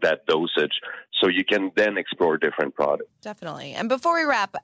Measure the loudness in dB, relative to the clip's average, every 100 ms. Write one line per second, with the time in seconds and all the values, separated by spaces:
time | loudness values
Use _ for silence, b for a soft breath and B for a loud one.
0 | 0 0 0 0 0 0 0 -2 B B
1 | B 0 2 2 0 0 0 2 2 0
2 | -4 0 2 2 0 0 -4 0 0 0
3 | -4 _ -14 -12 -10 -10 -10 -4 -2 0
4 | 2 2 2 2 0 -6